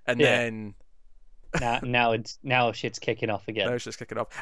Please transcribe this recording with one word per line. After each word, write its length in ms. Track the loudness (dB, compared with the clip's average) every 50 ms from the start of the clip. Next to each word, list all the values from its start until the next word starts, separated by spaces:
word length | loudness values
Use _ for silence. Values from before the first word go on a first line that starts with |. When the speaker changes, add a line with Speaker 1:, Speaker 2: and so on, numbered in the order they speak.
| -4
Speaker 1:
And 140 | -2 2 4
Speaker 2:
Yeah. 160 | 4 4 4 4
Speaker 1:
then 360 | 2 0 -4 -6 -10 -10 -12 -16 -20 -20 -20 -20 -20 -20 -20 -20 -20 -20 -20 -20 -10 -4 -2 0
Speaker 2:
Now, 200 | 0 0 0 0
now 300 | 0 2 4 4 4 4
it's, 260 | 4 0 -2 -6 -12 -8
now 280 | -2 0 2 4 4 2
shit's 260 | 0 -2 -6 -6 -6 -4
kicking 320 | -2 -2 -2 -2 -2 -2
off 180 | -2 -4 -6 -6
again. 220 | -4 -2 -2 0
Speaker 1:
Now 80 | -2 -4
shit's 180 | -6 -8 -12
kicking 220 | -12 -12 -8 -6 -6
off. 100 | -6 -8 -8 0